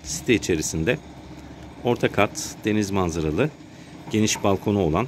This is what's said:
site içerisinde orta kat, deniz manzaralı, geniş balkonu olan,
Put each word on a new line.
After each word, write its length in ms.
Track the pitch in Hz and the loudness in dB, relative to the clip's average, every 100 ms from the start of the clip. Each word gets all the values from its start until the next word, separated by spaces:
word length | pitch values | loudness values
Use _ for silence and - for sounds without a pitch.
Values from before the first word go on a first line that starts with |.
site 300 | - - - | -10 -4 2
içerisinde 640 | 107 - 80 - 82 80 151 - - - - - - - - | 2 4 0 0 0 0 -2 -4 -16 -16 -16 -16 -16 -16 -4
orta 280 | 120 117 123 | 0 2 2
kat, 460 | - 104 - - - 107 | 2 0 0 -10 -4 0
deniz 260 | 107 98 | 2 2
manzaralı, 580 | 98 90 82 78 80 151 - - - - - - | 2 2 0 0 2 0 -2 -20 -18 -18 -16 -2
geniş 320 | 107 107 - | 2 2 2
balkonu 360 | 101 95 113 101 | 2 2 2 2
olan, 260 | 82 82 | 4 2